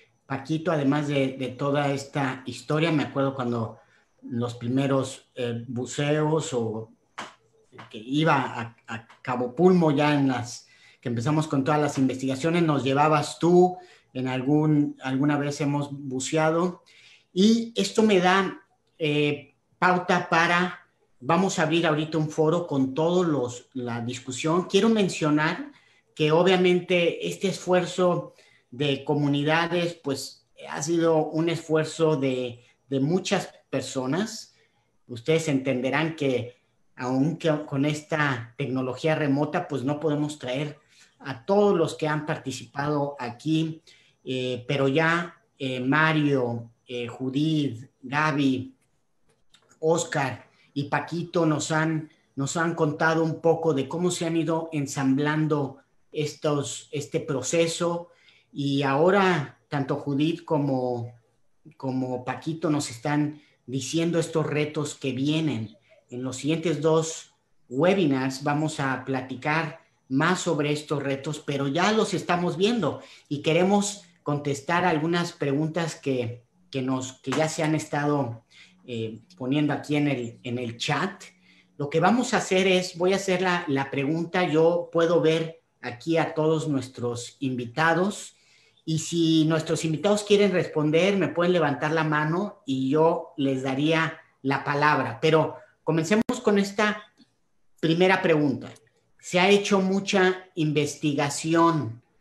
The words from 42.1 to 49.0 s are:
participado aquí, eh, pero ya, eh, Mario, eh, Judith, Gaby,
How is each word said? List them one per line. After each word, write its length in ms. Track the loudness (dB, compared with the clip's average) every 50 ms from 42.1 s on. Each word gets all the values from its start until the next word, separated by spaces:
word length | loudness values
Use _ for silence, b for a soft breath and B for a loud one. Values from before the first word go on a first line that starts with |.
| -2 -2 -2
participado 920 | -4 -6 -6 -6 -8 -8 -10 -10 -12 -8 -6 -2 -2 -2 -2 -2 -4 -6 -8
aquí, 600 | -10 -10 -10 -6 -4 -2 0 0 -2 -2 -6 -10 b b b b b b b b -10
eh, 400 | -8 -6 -4 -4 -4 -6 -6 -6
pero 220 | -4 0 0 2 2
ya, 520 | 2 2 2 2 2 0 -2 -6 -12 _ _ _ _
eh, 220 | -8 -6 -6 -4 -2
Mario, 920 | 0 2 4 4 4 4 4 4 2 2 2 2 0 -2 -4 -6 -8 -12 _ _ _
eh, 220 | -10 -8 -8 -8
Judith, 840 | -8 -8 -6 -6 -4 -2 0 0 2 2 0 0 -2 -4 -8 -14 -18 _ _
Gaby, 720 | -10 -4 0 0 2 2 2 2 2 2 2 0 -4 -10 -14 _ _ _ _ _